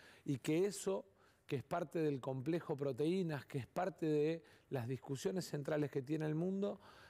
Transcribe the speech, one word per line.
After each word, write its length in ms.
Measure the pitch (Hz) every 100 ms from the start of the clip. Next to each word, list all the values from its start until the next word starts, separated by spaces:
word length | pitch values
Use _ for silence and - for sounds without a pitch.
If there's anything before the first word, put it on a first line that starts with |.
| - - -
y 120 | 135
que 280 | - 156 202
eso, 400 | - 196 190 - - - _ -
que 120 | 139
es 60 |
parte 360 | - 175 175 175
del 200 | 156 139
complejo 560 | 131 131 127 170 - 143
proteínas, 720 | 143 120 151 190 170 143 -
que 120 | 143
es 100 | 117
parte 380 | - 185 - 160
de 380 | 151 151 165 - - -
las 180 | 139 117
discusiones 580 | 131 - 135 190 190 156
centrales 460 | 151 139 151 147
que 100 | 139
tiene 240 | 131 151 156
el 100 | 151
mundo, 440 | 180 196 202 208 - -